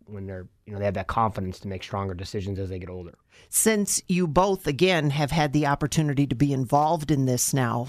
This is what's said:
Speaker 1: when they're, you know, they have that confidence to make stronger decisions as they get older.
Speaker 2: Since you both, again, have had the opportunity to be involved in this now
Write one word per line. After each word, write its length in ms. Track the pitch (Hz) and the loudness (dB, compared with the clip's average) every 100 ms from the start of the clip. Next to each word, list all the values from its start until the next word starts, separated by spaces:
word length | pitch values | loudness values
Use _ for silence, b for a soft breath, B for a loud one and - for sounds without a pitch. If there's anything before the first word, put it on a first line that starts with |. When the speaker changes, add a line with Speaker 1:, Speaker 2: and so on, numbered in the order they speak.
| - | -16
Speaker 1:
when 180 | 104 98 | -12 -10
they're, 220 | 92 92 _ - | -12 -14 _ -14
you 80 | |
know, 60 | 101 | -4
they 60 | 101 | -2
have 100 | 98 | -2
that 120 | 95 | -2
confidence 520 | - 110 104 92 - | 0 0 0 -6 -8
to 100 | 101 | -10
make 140 | 95 | -10
stronger 300 | - 101 98 | -6 -6 -4
decisions 460 | 90 98 107 95 95 | -6 -8 -6 -4 -6
as 100 | 95 | -6
they 100 | 92 | -8
get 100 | 87 | -10
older. 240 | 90 87 - b b b | -12 -14 -18 b b b
Speaker 2:
Since 540 | - 220 214 202 - - | 0 2 2 0 -2 0
you 180 | 180 175 | 0 2
both, 400 | 143 196 190 - | 4 2 2 -2
again, 440 | 135 185 175 147 | 2 4 4 2
have 200 | 143 143 | 2 0
had 220 | 160 151 | 2 2
the 140 | 151 147 | 2 2
opportunity 600 | 143 147 - 151 139 139 | 0 0 2 2 2 0
to 80 | 117 | 2
be 160 | 143 | 2
involved 600 | 131 120 143 151 170 147 | 2 2 2 2 0 0
in 140 | 147 131 | 2 2
this 280 | 123 - | 2 2
now 340 | 135 120 113 | 0 0 -2